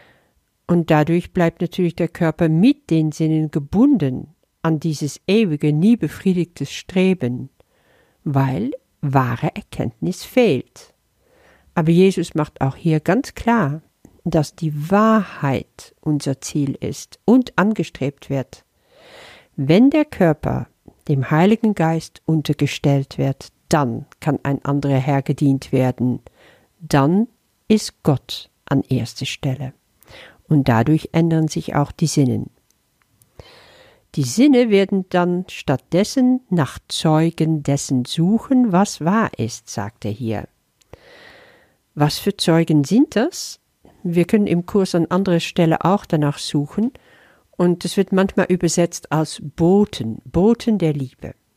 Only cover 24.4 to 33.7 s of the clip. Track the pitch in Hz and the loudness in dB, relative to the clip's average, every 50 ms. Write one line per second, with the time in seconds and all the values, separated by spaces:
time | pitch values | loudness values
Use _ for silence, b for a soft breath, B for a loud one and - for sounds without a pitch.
24.4 | - 139 139 135 - 139 143 143 139 139 139 131 127 143 143 139 135 - 147 - | -2 -4 -4 -4 -4 -2 -2 -2 0 0 0 0 0 0 -2 -2 -2 -2 -4 0
25.4 | 151 143 135 135 - - - 135 127 127 123 - 120 127 120 117 b b b b | 2 0 0 0 -2 -2 0 0 0 0 0 -2 -2 -2 -2 -4 b b b b
26.4 | b b b b b b b _ 175 156 - 143 135 143 170 196 226 - _ _ | b b b b b b b _ -8 0 2 2 4 4 2 2 0 -2 _ _
27.4 | _ _ _ _ _ _ 214 214 - - - _ _ - 143 127 - - - - | _ _ _ _ _ _ 0 0 0 -4 -14 _ _ 0 0 0 -2 -8 -14 -14
28.4 | - _ _ _ _ - 143 139 - - 135 127 113 113 - - 135 - - - | -14 _ _ _ _ -2 -2 -2 -2 -2 -2 -4 -4 -6 -10 -10 -10 -10 -10 -8
29.4 | - 143 131 - 135 131 - _ _ _ _ _ B B B B B B B B | -6 -8 -6 -6 -10 -14 -14 _ _ _ _ _ B B B B B B B B
30.4 | B _ 156 147 135 - 120 113 117 147 156 160 - - - 165 165 170 165 160 | B _ 2 2 4 4 2 2 4 2 2 0 0 0 0 0 2 2 2 0
31.4 | 160 156 - 165 160 - - - 147 - - - 170 147 - - 143 127 117 107 | 0 -2 -4 -6 -8 -4 -2 -2 -2 -2 -2 -4 -2 -2 2 2 2 2 0 -2
32.4 | - - _ _ _ _ _ _ _ _ _ _ _ _ _ _ _ _ b b | -6 -8 _ _ _ _ _ _ _ _ _ _ _ _ _ _ _ _ b b
33.4 | b b b b b b | b b b b b b